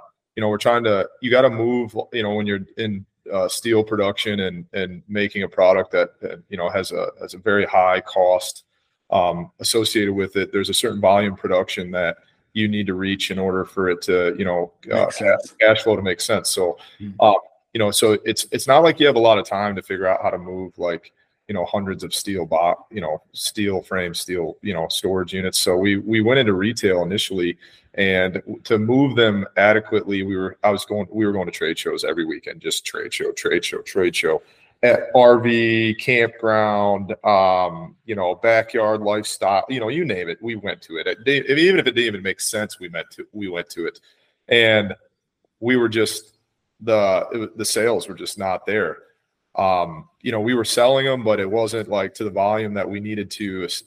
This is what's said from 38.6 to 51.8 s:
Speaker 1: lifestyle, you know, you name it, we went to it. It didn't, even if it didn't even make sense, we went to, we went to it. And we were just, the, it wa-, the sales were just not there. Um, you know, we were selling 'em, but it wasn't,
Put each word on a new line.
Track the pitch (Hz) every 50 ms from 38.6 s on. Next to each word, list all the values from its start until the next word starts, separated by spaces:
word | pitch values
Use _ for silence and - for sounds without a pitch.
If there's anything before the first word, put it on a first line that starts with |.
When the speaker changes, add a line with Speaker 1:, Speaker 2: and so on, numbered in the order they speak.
| 110 - - 117 107 107 110 107
Speaker 1:
lifestyle, | 104 101 104 107 104 - - - 104 95 101 95 -
you | - 131 127
know, | 110 110
you | 135 165 180
name | 135 101 90 87 82
it, | 85 -
we | - 170 113
went | 104 95 98 85 - -
to | - 82
it. | 80 80
It | 92 90 - 110
didn't, | 135 143 139 - - 139 151
even | 165 190 190 170
if | 139
it | 127 113
didn't | 120 120
even | 113 104 95 95
make | 95 92 -
sense, | - - - 107 107 101 - -
we | 90
went | 87 85 82 78 -
to, | - - - - -
we | 104 101 92
went | 87 87 85 -
to | - 87 82
it. | 82 - - _ _ _ _ _ _ _ _ _
And | - 123 117 113 110 110 107 101 95 95 - _ _ _ _ _ _ _ _ _ _ _ _
we | 110 117 127
were | 123 117 113
just, | 107 113 107 101 - - - _ _ _ _ _ _ _ _ _ _ _
the, | 107 113 110 107 101 98 92 - - -
it | - 120
wa-, | 107 - -
the | 113 107
sales | - - 113 107 120 113 90 82 -
were | 90
just | 82 90 - -
not | 101 95 95 92 87 -
there. | - 101 107 95 80 78 - - _ _ _ _ _ _ _ _ _ -
Um, | - 98 95 92 87 85 85 80 80 78 _ _ _
you | - 123 117
know, | 107
we | 104 120 127
were | 120 110
selling | - - 120 120 127 135 135 135
'em, | 135 131 127 110
but | 110 107 101
it | 95 95
wasn't, | 104 113 113 107 110 110